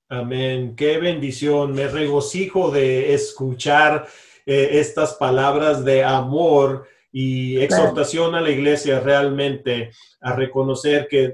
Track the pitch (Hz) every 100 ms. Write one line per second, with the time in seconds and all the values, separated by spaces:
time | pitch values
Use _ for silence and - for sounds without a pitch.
0 | - 123 120 127 131 127 123 117 147 156
1 | 175 160 139 127 147 147 143 135 139 156
2 | 147 143 139 180 190 160 139 139 131 127
3 | 147 143 - - 131 123 147 147 151 151
4 | - - - _ - 139 139 147 147 -
5 | 151 - 131 131 139 147 151 135 131 135
6 | 131 127 127 151 165 147 135 131 - _
7 | _ 131 131 127 127 131 143 185 - -
8 | 143 160 165 165 160 135 143 143 143 135
9 | 135 139 143 139 139 131 131 120 113 -
10 | _ _ 127 123 131 135 135 127 147 147
11 | - 143 127